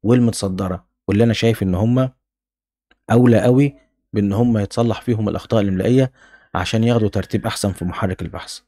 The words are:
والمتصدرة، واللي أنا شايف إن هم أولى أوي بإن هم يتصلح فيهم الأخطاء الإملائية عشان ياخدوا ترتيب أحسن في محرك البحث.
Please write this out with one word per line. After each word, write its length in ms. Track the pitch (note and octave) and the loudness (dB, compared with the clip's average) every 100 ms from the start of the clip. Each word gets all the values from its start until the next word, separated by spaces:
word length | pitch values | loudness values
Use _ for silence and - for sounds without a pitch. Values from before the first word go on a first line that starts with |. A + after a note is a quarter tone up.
والمتصدرة، 800 | G#2 B2 A#2+ - G2 F#2 F#2+ F2+ _ _ - | 2 2 2 -2 -6 -4 -6 -6 _ _ -2
واللي 160 | G2+ | 2
أنا 80 | A#2 | 2
شايف 300 | A2 A2+ A2 | 2 0 0
إن 120 | F#2+ | 0
هم 360 | F2+ A2 B2+ C3 _ _ _ _ _ _ _ _ _ - | 0 0 0 -2 _ _ _ _ _ _ _ _ _ 0
أولى 340 | A2+ B2 A2+ | 4 6 4
أوي 300 | A#2+ B2+ C#3+ C#3+ _ _ _ | 4 2 2 -2 _ _ _
بإن 200 | G#2 G2+ | -2 0
هم 260 | G2+ A#2+ A2 | 0 0 0
يتصلح 420 | G2 - A#2 G#2 | -2 -2 -2 -2
فيهم 280 | - A2 G#2 | -4 -2 -2
الأخطاء 320 | - - A2+ | -6 -2 0
الإملائية 520 | G2+ F#2 F2 B2+ C3 _ _ _ _ | 0 -2 2 2 0 _ _ _ _
عشان 300 | F2 F2+ A2 | -8 -4 0
ياخدوا 240 | A#2 A#2+ G#2+ | 0 2 0
ترتيب 380 | G2+ F#2 G#2+ A2 | -4 -4 -6 -6
أحسن 260 | - G2+ | -4 -6
في 120 | F2 | -4
محرك 380 | F2 - G2 F#2 | -8 -6 -6 -6
البحث. 360 | E2+ D2+ - - | -10 -12 -16 -18